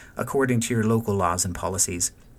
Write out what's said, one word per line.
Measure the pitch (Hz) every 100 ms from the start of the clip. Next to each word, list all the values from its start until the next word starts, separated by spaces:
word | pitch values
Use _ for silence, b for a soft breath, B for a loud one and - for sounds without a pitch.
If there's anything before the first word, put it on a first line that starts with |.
| B -
according | 117 139 131 120
to | -
your | 117
local | 107 113 113
laws | 101 87 90
and | 95
policies. | 82 87 95 - 87 - - -